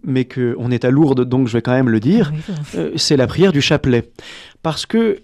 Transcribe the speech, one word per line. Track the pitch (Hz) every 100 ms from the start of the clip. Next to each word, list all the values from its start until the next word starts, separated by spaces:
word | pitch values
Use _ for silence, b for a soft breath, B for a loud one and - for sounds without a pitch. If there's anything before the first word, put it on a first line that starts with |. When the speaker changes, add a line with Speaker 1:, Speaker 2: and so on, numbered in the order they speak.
Speaker 1:
mais | 160 127 127
qu'on | 131 123 120 120
est | 120
à | 127
Lourdes, | 139 151 131
donc | 127 127 123
je |
vais | 117
quand | 123
même | 127 127
le | 110
dire, | 120 220 175
Speaker 2:
Oui, | 151 185
oui. | 165 147 175
Speaker 1:
euh, | 156 160
c'est | - 143
la | 123
prière | 151 190
du | 143
chapelet. | - 147 139 120 - - B B B B
Parce | 165 147 -
que | 220 226 196